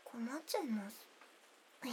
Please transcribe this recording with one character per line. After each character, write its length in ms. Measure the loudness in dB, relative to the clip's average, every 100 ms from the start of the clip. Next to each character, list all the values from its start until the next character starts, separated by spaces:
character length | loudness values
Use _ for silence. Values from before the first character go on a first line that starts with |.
困 160 | -8 -2 0
っ 0 | 0 2
ち 80 | 2
ゃ 40 |
い 20 |
ま 260 | 4 2 2
す。 180 | -8 -14 -18 -20 -20 -20 -20 -20 -6
<laughs> 40 | 0